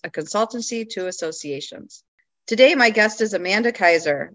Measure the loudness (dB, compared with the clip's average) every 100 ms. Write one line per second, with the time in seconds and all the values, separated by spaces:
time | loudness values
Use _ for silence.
0 | -12 -10 -6 -4 -4 -6 -8 -8 -8 -8
1 | -8 -8 -8 -8 -10 -10 -12 -16 -20 -20
2 | _ _ _ _ -2 6 6 6 4 4
3 | 2 0 -2 -2 -2 0 0 2 4 4
4 | 2 -4 -6